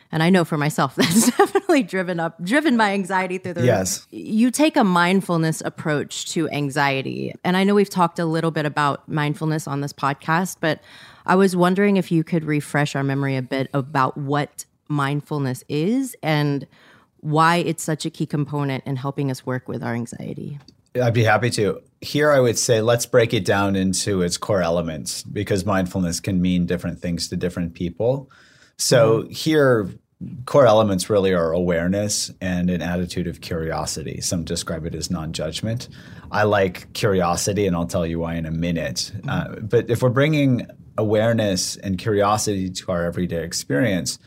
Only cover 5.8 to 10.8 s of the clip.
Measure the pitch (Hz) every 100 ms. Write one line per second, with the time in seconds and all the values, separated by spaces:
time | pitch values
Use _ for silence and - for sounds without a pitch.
5.8 | 165 147 - - - 180 156 147 143 143
6.8 | 139 135 135 127 131 - 180 180 196 208
7.8 | 196 185 170 - 165 160 165 160 147 151
8.8 | 147 - - 156 147 151 160 156 143 139
9.8 | 143 - 139 143 - 165 190 - 160 143